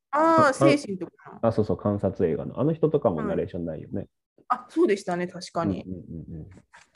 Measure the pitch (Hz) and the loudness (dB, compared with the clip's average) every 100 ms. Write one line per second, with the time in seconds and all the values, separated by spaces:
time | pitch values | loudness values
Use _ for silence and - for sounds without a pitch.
0 | _ 285 330 320 294 - - 285 214 185 | _ 2 4 6 4 6 6 6 0 -8
1 | 170 - - - 113 110 101 90 107 101 | -10 -14 -20 -2 0 2 0 0 0 0
2 | 98 - 87 73 69 - 147 156 156 147 | 0 0 0 0 -4 -2 -2 2 2 2
3 | 110 80 - 85 87 92 82 78 - 101 | 2 0 -2 -4 -4 -6 -8 -8 -8 -10
4 | - _ _ _ - 247 - 320 339 202 | -10 _ _ _ -6 -6 -4 0 2 2
5 | - 175 180 180 - 170 101 95 92 90 | -2 -4 -6 -8 -8 -4 -2 -4 -8 -12
6 | - 82 - 82 85 95 - - _ | -12 -12 -12 -14 -16 -20 -20 -20 _